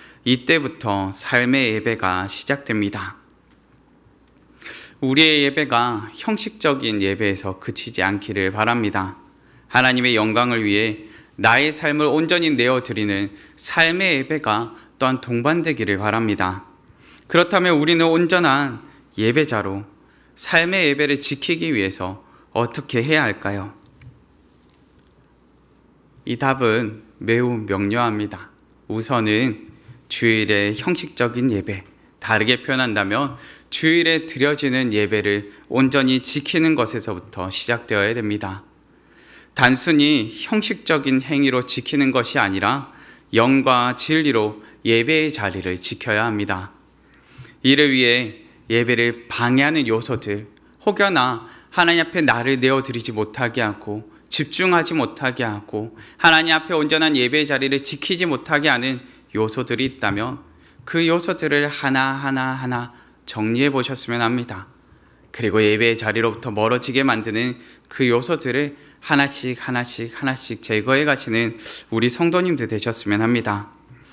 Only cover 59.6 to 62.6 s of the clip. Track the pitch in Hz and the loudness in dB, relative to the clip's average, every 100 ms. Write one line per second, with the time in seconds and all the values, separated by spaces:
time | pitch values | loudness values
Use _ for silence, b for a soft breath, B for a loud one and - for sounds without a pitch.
59.6 | 120 - 131 - 104 101 123 - - b | -4 -2 -4 -2 -2 -2 -4 -8 -16 b
60.6 | b b - 165 165 170 170 170 156 143 | b b -6 0 2 2 0 -4 -2 -2
61.6 | 147 - 139 135 135 135 139 135 131 131 | -4 -4 -2 0 0 -2 -4 -4 -4 -6